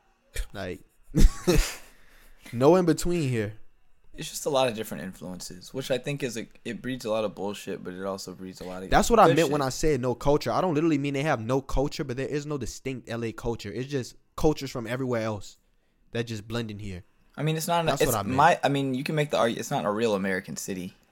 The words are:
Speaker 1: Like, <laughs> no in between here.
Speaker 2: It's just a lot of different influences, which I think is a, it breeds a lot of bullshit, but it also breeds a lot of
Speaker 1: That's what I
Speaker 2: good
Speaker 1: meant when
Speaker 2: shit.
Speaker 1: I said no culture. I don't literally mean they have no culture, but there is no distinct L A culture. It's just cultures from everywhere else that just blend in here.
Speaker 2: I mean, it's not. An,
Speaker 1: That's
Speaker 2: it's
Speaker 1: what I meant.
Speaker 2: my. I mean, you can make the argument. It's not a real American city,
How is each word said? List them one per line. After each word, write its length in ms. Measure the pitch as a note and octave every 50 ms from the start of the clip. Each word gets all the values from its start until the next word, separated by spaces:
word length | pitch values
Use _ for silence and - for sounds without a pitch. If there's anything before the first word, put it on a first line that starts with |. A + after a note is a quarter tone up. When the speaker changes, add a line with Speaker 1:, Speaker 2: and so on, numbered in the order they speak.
| _ _ _ _ _ _ - - - - -
Speaker 1:
Like, 260 | G#2 F#2+ F#2 F2+ - - _ _ _ - - -
<laughs> 60 | D3 - - - - - - E3+ D3 - - - - - - - - - - - - - - - - - - -
no 220 | A#2 B2+ D3 E3+
in 100 | F#3 F#3
between 440 | E3 D3+ - - F3 F3 F3 D#3 C3
here. 240 | B2 A2+ G#2+ G2+ G#2+ - - - - _ _ - - _ - - -
Speaker 2:
It's 140 | - D#3 -
just 160 | - - -
a 40 | E3
lot 180 | C#3+ C3 C3 B2+
of 80 | A2
different 280 | G#2+ G#2+ - G#2+ D2+ D#2
influences, 720 | F#2+ F#2 - - F2 F2+ F2+ - - F2+ F2+ F#2+ - -
which 160 | C3 C3+ -
I 80 | C3+ B2
think 240 | B2 D3+ C#3+ C#3
is 160 | D3 B2 A2 A2+
a, 100 | G#2 - - - -
it 180 | A2+ A#2 F2+ -
breeds 200 | B2 C3 B2+ B2
a 60 | A2
lot 140 | G#2+ A2+ A2
of 100 | G2+ E2
bullshit, 500 | - F#2 G2+ G2+ - - - F2+ - -
but 100 | F2+ F#2
it 120 | F2+ F#2+
also 280 | G2 F#2+ G2 - - F2+
breeds 280 | - F#2 F#2 F2+ -
a 20 | F2
lot 200 | F2+ F2+ F#2 F#2+
of 60 | F#2
Speaker 1:
That's 180 | - F3+ G#3 -
what 100 | A#3 A3
I 80 | G3 E3
Speaker 2:
good 80 | E3+ D#3
Speaker 1:
meant 120 | E3 C#3
when 120 | C#3+ D3
Speaker 2:
shit. 40 | C#3
Speaker 1:
I 40 | C3
said 320 | B2+ - - D#3 D3+ B2+
no 120 | B2 B2+ A#2+
culture. 380 | - - C#3+ C#3+ D3+ - A#2+
I 100 | G#2+ B2+
don't 140 | E3 F#3 D#3
literally 240 | C#3+ E3 E3+ D#3 C#3
mean 160 | C#3 C#3+ C#3
they 80 | C3+ C#3
have 180 | D#3+ C#3+ A#2
no 200 | A2 A2 B2+ C#3
culture, 420 | C3+ - - - C3+ D3 - - D#3+
but 120 | C3+ B2
there 120 | B2+ C3+ B2+
is 180 | D3 D3+ D3
no 120 | D3 D3+ C#3+
distinct 500 | C3+ - - - - C3 C3+ A#2+ - -
L 140 | A2+ A#2 A#2
A 60 | A2+
culture. 400 | G#2 - - A#2+ A#2 G#2+ - G#2 -
It's 160 | G#2+ C3 C#3
just 260 | C#3+ C3+ A#2+ - - - _ _ -
cultures 340 | - - D#3 D3+ - C#3 C3
from 160 | - C3 A#2
everywhere 380 | A2 B2 B2+ C3+ B2 A#2+ A2+ A2
else 340 | A2+ G#2+ G2+ G2+ - - _ _ _ _ _ _ _ _ _ _ _
that 140 | - A#2 A#2 A2+
just 200 | A2+ G#2+ G2 A2+
blend 220 | A2+ A#2+ A#2 G#2+
in 80 | G#2 G2
here. 240 | G2+ G2+ F#2+ F2 - _ _ _ _ _ -
Speaker 2:
I 60 | -
mean, 160 | C#3+ D#3 D#3 D#3+
it's 100 | D#3 E3+
not. 120 | E3+ E3+
An, 40 | E3 D#3+
Speaker 1:
That's 140 | C3+ C#3+
Speaker 2:
it's 100 | D#3+ C#3+
Speaker 1:
what 80 | A#2+ G#2+
I 40 | G2
meant. 120 | G2 B2+
Speaker 2:
my. 240 | C3 D3 E3+ E3+ - -
I 60 | C3
mean, 240 | C#3 C#3 C#3 C3+ C3
you 100 | B2+ C#3+
can 120 | - D#3+
make 160 | D3+ D3 D3
the 60 | - -
argument. 220 | A#2+ A#2 A2 -
It's 100 | A2+ -
not 120 | C#3+ C3+ D#2
a 40 | G2+
real 220 | G2+ G#2+ A#2 A2+ G#2
American 440 | F#2+ F#2+ G2 F#2 F#2 - - - -
city, 360 | - - G2+ F#2 F2+ F#2+ - _ _ _